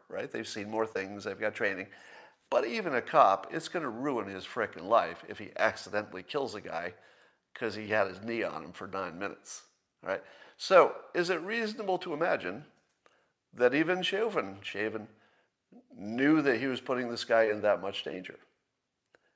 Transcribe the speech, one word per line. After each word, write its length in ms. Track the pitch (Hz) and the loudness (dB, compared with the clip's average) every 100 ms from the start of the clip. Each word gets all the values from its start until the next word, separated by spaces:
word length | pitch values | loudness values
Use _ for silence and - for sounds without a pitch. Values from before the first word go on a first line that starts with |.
| - | -12
right? 200 | - 131 | -8 -6
They've 180 | 113 110 | -6 -6
seen 220 | 107 104 | -8 -4
more 160 | 110 110 | -2 -2
things, 380 | 95 95 101 | -2 -6 -6
they've 160 | 101 95 | -8 -4
got 160 | 107 - | -4 -2
training. 320 | 107 92 98 - - - - _ - | -2 -2 -8 -14 -20 -20 -20 _ 0
But 180 | - 226 | 0 0
even 260 | 233 180 | -2 -2
a 80 | 123 | -2
cop, 460 | - 156 107 95 - | 4 8 8 6 0
it's 160 | 165 - | -8 -4
gonna 220 | 175 143 | -6 -4
ruin 380 | 110 143 120 98 | -4 -4 -2 -4
his 180 | 95 - | -8 -8
frickin' 420 | 120 101 - 92 | -2 -4 -2 4
life 360 | 113 85 87 - | 4 4 -4 -12
if 120 | 104 | -12
he 100 | 104 - | -10 0
accidentally 640 | 107 - - 104 104 92 | 0 0 -4 -4 -4 -10
kills 320 | - 147 123 | -6 -4 -4
a 80 | 101 | -6
guy 320 | 85 82 87 - - _ _ _ _ - | -6 -6 -6 -10 -20 _ _ _ _ -8
'cause 180 | 113 | -6
he 140 | 104 107 | -6 0
had 200 | 107 98 | 2 2
his 140 | 92 | -2
knee 220 | 113 117 | -6 -4
on 200 | 90 76 | -4 -6
him 100 | 78 | -10
for 120 | - 98 | -12 -10
nine 320 | 95 90 85 | -6 -6 -6
minutes, 460 | 98 - - - - _ _ _ | -8 -8 -14 -16 -18 _ _ _
right? 200 | 90 95 - - - - | -4 -4 -6 -20 -20 -8
So, 380 | - 185 139 - - - | 6 8 8 4 -6 -2
is 160 | 175 | 0
it 100 | 170 | 0
reasonable 560 | 180 233 220 220 202 175 | -2 -2 -4 -4 -2 -2
to 140 | 185 | -2
imagine 520 | 147 180 147 90 110 151 _ _ _ _ _ _ _ _ | -2 0 0 -2 -8 -12 _ _ _ _ _ _ _ _
that 200 | - 120 | 4 4
even 300 | 139 160 180 | 4 2 0
Chauvin, 560 | - 196 226 180 98 98 | 0 0 0 0 -2 -6
Chauvin 460 | - 98 107 107 104 - _ _ _ _ _ - - - | -10 -4 -4 -4 -10 -18 _ _ _ _ _ -20 -20 -12
knew 480 | 104 117 143 156 | -6 2 6 6
that 160 | 139 113 | 6 2
he 80 | 135 | 2
was 120 | 123 | -4
putting 300 | - 123 123 | -2 -2 -2
this 160 | 117 - | -4 2
guy 180 | 113 | 4
in 180 | 110 107 | 4 4
that 200 | 104 90 | 4 2
much 220 | 95 - | 0 -6
danger? 360 | - 90 92 - _ _ _ _ _ _ _ _ _ | -6 -8 -10 -16 _ _ _ _ _ _ _ _ _